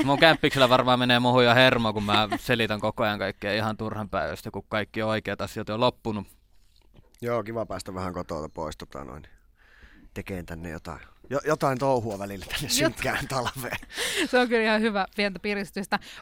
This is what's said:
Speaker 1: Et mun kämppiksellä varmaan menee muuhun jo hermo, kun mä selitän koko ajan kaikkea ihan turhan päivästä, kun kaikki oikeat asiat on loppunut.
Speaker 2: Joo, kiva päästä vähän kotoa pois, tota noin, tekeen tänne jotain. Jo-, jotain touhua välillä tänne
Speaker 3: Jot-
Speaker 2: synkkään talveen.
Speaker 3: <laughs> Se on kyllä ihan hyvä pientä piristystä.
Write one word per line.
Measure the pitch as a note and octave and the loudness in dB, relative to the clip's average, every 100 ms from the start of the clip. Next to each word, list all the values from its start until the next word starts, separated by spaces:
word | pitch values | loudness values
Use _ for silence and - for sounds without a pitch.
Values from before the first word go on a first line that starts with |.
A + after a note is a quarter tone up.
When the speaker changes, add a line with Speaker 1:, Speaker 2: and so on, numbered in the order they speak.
Speaker 1:
Et | B2+ | 4
mun | C#3+ | 6
kämppiksellä | E3 D3+ D3+ C#3 B2+ | 6 6 2 4 6
varmaan | B2+ B2+ B2+ | 6 6 2
menee | B2 A#2+ | 4 4
muuhun | B2 B2+ A#2+ | 4 6 6
jo | A#2+ | 8
hermo, | C3 B2 A2+ | 6 6 2
kun | G#2+ | 0
mä | G#2 G#2 G#2+ A2 | 2 2 2 -2
selitän | - A#2+ G#2+ G#2 | 0 0 0 0
koko | G#2+ A2+ | -2 0
ajan | A2 G#2 | 0 0
kaikkea | G2 - G2+ | -2 -4 -2
ihan | G#2+ G#2+ G#2+ | -2 -2 -4
turhan | A2 G#2 G2+ | -6 -6 -4
päivästä, | F#2+ D2+ - A2+ | -4 -4 -6 -10
kun | G2+ - | -10 -6
kaikki | A2 G2+ A2 | -4 -4 -4
oikeat | A2 A2 G2 G2+ | -2 -2 -4 -6
asiat | G2 - G#2 | -6 -6 -6
on | G#2+ | 0
loppunut. | B2 - A#2 G#2+ F#2+ - _ - _ _ _ - - _ | 0 0 -4 -6 -8 -16 _ -20 _ _ _ -20 -20 _
Speaker 2:
Joo, | A#2+ A#2+ | -4 -2
kiva | G#2 A2+ G2+ | -2 -6 -6
päästä | F#2+ - | -6 -8
vähän | F#2 F#2 | -6 -6
kotoa | F2 F2+ D#2+ D2+ | -6 -6 -6 -8
pois, | - D#2 - | -8 -10 -10
tota | - C#2 | -14 -14
noin, | C#2 C#2+ D2+ - _ _ _ - - - - | -14 -16 -18 -20 _ _ _ -20 -20 -20 -16
tekeen | - - F#2+ E2 | -12 -8 -8 -8
tänne | E2 E2+ | -10 -10
jotain. | D#2+ - C#2+ - - - | -10 -10 -14 -16 -20 -6
Jo-, | C#3 C#3+ | -4 -2
jotain | D#3 D3 B2+ | 0 0 0
touhua | C3+ B2+ A2+ G2 | 0 0 -2 -6
välillä | G2+ G2 - | -8 -10 -8
tänne | - C#3+ | -6 -2
Speaker 3:
Jot- | |
Speaker 2:
synkkään | A#3+ D#4 - C3 - C#3 | 0 0 0 -2 -2 -4
talveen. | C3+ A#2+ C3+ A#2+ - - - A#4+ | -4 -4 -6 -8 -8 -8 -8 -4
Speaker 3:
<laughs> | - D#4+ | -2 0
Se | B3+ | 2
on | B3 | 2
kyllä | A#3 | 2
ihan | A3 G#3+ | 2 2
hyvä | A3 G3+ F#3 - | 2 0 -2 -2
pientä | G3+ F3+ | -4 -4
piristystä. | G#3 G3+ F#3+ - G3 G3+ - - | -6 -4 -6 -8 -4 -4 -6 -2